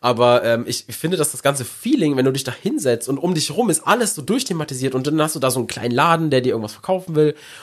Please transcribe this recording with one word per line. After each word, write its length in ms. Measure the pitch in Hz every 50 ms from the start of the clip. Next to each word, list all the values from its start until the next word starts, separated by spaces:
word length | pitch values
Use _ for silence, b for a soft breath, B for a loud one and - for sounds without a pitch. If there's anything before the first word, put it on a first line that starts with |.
Aber, 420 | - 123 123 110 123 123 120 120 87
ähm, 220 | 113 117 117 117
ich, 220 | - 123 - - -
ich 80 | 117
finde, 200 | - - 160 185
dass 140 | 170 147 -
das 140 | - - -
ganze 200 | 139 143 135 123
Feeling, 520 | - - - - 226 302 269 175 151 143
wenn 80 | 131 131
du 80 | 139 135
dich 100 | 139 -
da 80 | - 120
hinsetzt 560 | - - 196 285 302 - 127 120 113 - -
und 100 | 139 139
um 140 | - 180 185
dich 200 | 160 139 - 143
rum 180 | 175 240 214
ist 160 | 160 - -
alles 300 | - 196 247 240 - -
so 60 | - 135
durchthematisiert 760 | - 214 269 254 - 190 160 151 - 139 123 131 135 131
und 100 | 127 131
dann 160 | 147 151 156 151
hast 140 | 156 156
du 20 | 143
da 140 | 131 131 120
so 80 | 127
einen 80 | 120 -
kleinen 240 | - - 107 123 120
Laden, 360 | 123 151 170 165 165 165 156
der 100 | 139 127
dir 80 | 123 127
irgendwas 220 | 110 113 110 107 -
verkaufen 420 | - - - 185 185 185 180 165
will 220 | 151 151 151 147 B B B B B